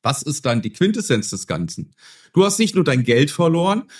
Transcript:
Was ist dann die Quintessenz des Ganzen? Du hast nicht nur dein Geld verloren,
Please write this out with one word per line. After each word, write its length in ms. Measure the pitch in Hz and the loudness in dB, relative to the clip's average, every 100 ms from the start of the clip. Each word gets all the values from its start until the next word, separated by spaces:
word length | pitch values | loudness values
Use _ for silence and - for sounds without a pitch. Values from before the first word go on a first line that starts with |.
Was 180 | - 139 | -4 -4
ist 240 | 151 143 | -6 -4
dann 160 | 127 117 | -2 -2
die 120 | 107 | -4
Quintessenz 560 | - 190 220 - 117 104 | -2 -2 0 -2 -2 -2
des 180 | 95 - | -10 -8
Ganzen? 480 | 80 85 - - _ - - _ | -6 -6 -8 -14 _ -20 -20 _
Du 100 | 170 | 2
hast 160 | 196 196 | 2 2
nicht 160 | 220 | 0
nur 80 | 185 | 2
dein 200 | 151 127 | 2 0
Geld 280 | 120 120 147 | 2 4 2
verloren, 520 | - 170 165 185 208 - | 2 0 2 0 -2 -4